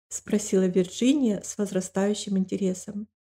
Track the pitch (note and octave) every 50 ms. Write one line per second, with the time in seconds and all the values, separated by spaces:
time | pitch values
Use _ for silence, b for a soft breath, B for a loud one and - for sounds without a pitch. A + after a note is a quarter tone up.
0 | _ _ - - - - A3 G#3 - - G#3 F#3+ F#3 F3+ F3 F#3 F3+ F3+ - -
1 | A#3 C4 D4+ D4 C4 A3 G3 - - - - - G#3 G3 G3 F#3+ F#3 - - F#3+
2 | G3 G3+ G#3 G#3 - G#3 G3 F#3+ F#3+ F#3+ G3 F#3 G3+ F#3 F#3 - - G#3 G3+ G#3
3 | G#3+ - _ _